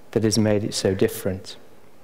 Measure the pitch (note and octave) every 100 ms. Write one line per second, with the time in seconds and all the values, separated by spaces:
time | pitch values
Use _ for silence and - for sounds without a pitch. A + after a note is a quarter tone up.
0 | - A2+ A2 A2 G#2+ G#2 G#2+ - G2+ F#2+
1 | A2 - G2 F#2 - - - - - -